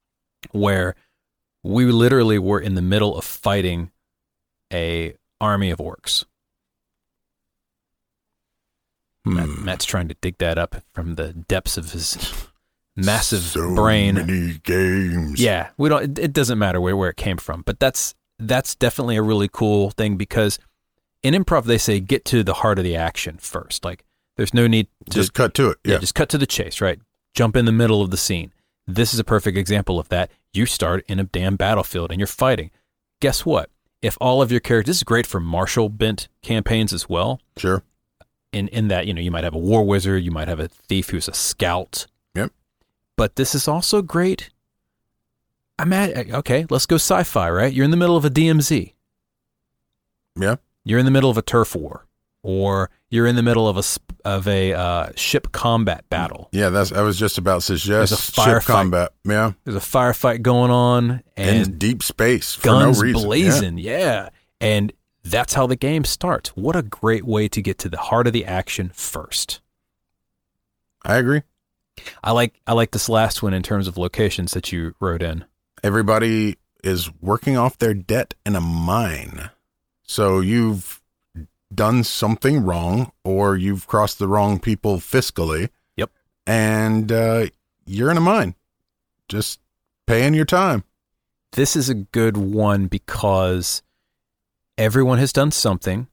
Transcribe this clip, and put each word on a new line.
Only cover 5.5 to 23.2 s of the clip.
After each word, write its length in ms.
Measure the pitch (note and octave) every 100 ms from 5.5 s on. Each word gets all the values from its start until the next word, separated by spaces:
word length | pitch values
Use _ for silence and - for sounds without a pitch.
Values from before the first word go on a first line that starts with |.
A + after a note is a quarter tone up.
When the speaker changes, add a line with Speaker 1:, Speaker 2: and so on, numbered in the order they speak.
| G2+ F#2+
Speaker 1:
of 80 | D#2+
orcs. 460 | D#2 - - - - _ _ _ _ _ _ _ _ _ _ _ _ _ _ _ _ _ _ _ _ _ _ _ _ _ _ _ _ _
Matt, 220 | - F2 D#2
Speaker 2:
Hmm. 160 | D2
Speaker 1:
Matt's 200 | F#2+ F#2
trying 240 | - F#2+ E2
to 60 | -
dig 180 | F#2 -
that 200 | F2 E2
up 180 | E2+ - -
from 240 | - E2+ D#2+
the 160 | D#2+
depths 440 | E2 - F#2 - -
of 160 | D#2
his 240 | E2+ D#2+ - - - - _ _ _ _ -
massive 460 | F#2+ G#2 - G2+
Speaker 2:
So 320 | E2+ E2 F2
Speaker 1:
brain. 400 | F2+ A2 G#2+ G2
Speaker 2:
many 440 | F#2+ F2 F#2 E2+ D#2+
games. 760 | - F2+ F#2 F#2+ F#2 F2 D#2 C#2+
Speaker 1:
Yeah, 300 | A#2 F2+ - -
we 120 | D3
don't. 160 | D3
It, 140 | C#3+ D3
it 140 | E3
doesn't 260 | C#3+ B2 A2
matter 220 | G2 F2+
where, 160 | F2+ G2
where 140 | F#2
it 60 | -
came 200 | G#2 F2
from, 260 | - E2 -
but 120 | G2+
that's, 360 | C3 - - - _ -
that's 360 | A2+ B2+ -
definitely 420 | - A#2+ - A#2+ A2
a 60 |
really 260 | G#2+ G#2+ G2+
cool 380 | - G#2+ G#2 G2
thing 260 | - G#2+ G2
because 420 | G2+ A2+ G#2 - _ _ _ _ _ _
in 120 | C3
improv 300 | F3+ F#3 D#3
they 140 | A2+ A2+
say, 220 | - G2+
"Get 240 | F#2 C3 -
to 160 | B2
the 120 | F#2+
heart 240 | F#2 A2 G2
of 60 |
the 120 | F2+ E2
action 400 | D#2+ -